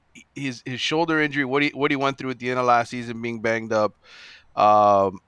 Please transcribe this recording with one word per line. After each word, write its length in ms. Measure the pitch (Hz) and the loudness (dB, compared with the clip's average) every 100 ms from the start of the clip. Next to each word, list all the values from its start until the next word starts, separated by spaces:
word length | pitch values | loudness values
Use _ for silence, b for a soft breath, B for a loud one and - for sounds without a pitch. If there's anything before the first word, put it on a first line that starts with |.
| _ - _ | _ -20 _
his, 280 | - 139 120 - | -10 -8 -8 -10
his 120 | 123 | -6
shoulder 440 | - 156 165 156 | -4 -2 0 0
injury, 240 | 151 143 131 | -2 -2 -2
what 160 | 139 | 0
he, 80 | 147 | -2
what 200 | 127 147 | -2 -2
he 60 | 143 | 0
went 220 | 139 131 | -2 -4
through 120 | 131 | -8
at 80 | 123 | -8
the 120 | 123 | -4
end 80 | 127 | -2
of 80 | 123 | 2
last 240 | 120 117 | 2 0
season, 320 | 123 117 113 | -6 -10 -8
being 180 | 117 117 | -8 -4
banged 320 | 113 113 110 | -2 -2 -2
up, 220 | 110 104 - B B B B B - | 0 0 -4 B B B B B 2
um, 640 | 104 104 104 101 98 95 | 4 6 6 4 2 -2